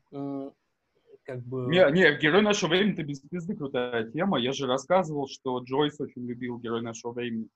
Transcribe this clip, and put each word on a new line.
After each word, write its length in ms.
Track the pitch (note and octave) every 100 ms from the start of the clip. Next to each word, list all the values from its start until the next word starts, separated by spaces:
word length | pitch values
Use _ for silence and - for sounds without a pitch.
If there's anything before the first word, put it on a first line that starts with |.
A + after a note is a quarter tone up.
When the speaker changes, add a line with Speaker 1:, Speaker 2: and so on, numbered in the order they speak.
| _
Speaker 1:
м, 400 | C#3+ C#3 C#3 C#3 - _ _ _ _ _ -
как 200 | - B2+
бы 220 | A#2+ B2+ B2+
Speaker 2:
Не, 240 | F3 E3
не, 260 | E3 E3+ D3
герой 240 | D3+ F3
нашего 280 | G#3 G3+ F3
времени — 220 | F3+ G#3
это 80 | E3+
без 160 | C#3+ C#3+
пизды 360 | - F3+ E3+ G#3+
крутая 540 | C#3 C#3 B2 A#2+ A2+
тема. 280 | C#3+ G3 D3+
Я 140 | A#2+
же 140 | C#3 C3
рассказывал, 580 | C3 - F3+ E3 D3 C#3
что 300 | - C3+ B2
Джойс 380 | B2 C3+ D3 D3
очень 240 | B2+ - B2
любил 320 | B2 B2 A#2
герой 240 | A#2 A#2
нашего 300 | A2+ A2+ A#2+
времени. 360 | A#2+ A#2+ A2+ A2